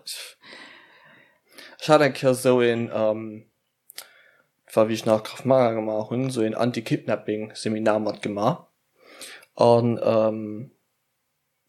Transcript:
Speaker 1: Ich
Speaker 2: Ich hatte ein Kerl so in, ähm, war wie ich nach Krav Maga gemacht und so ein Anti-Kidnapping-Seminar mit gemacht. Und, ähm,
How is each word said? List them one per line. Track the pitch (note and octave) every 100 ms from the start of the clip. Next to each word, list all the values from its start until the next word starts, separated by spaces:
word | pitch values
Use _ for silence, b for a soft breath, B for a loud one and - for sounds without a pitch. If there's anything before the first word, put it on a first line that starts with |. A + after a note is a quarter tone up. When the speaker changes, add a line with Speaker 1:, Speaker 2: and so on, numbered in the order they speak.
Speaker 1:
Ich | - - - _ b b b b b b b b b b b b b b
Speaker 2:
Ich | -
hatte | D3+
ein | C#3+
Kerl | B2+ C3+
so | B2 B2+ B2
in, | A#2+ A#2 A#2
ähm, | A2 A2 A2 A2 A2 - _ _ _ _ b b b b b b _ _
war | A#2 A2
wie |
ich | A2 A2+
nach | A2
Krav | - -
Maga | B2+ C3 A#2
gemacht | A2+ A2 G#2+ A2
und | A#2 C3
so | B2+
ein | A2
Anti-Kidnapping-Seminar | G#2+ B2 A#2+ A2+ C#3+ - G#2 - G#2+ G#2+ - G#2+ G#2+ A2 G#2+
mit | G#2 -
gemacht. | - G2+ A2+ F3 _ _ _ B B B B B B
Und, | - A#2 A#2 A#2 A#2
ähm, | G#2+ A2 A2 A2 G#2+ G#2+ C3 _ _ _ _ _ _ _ _ _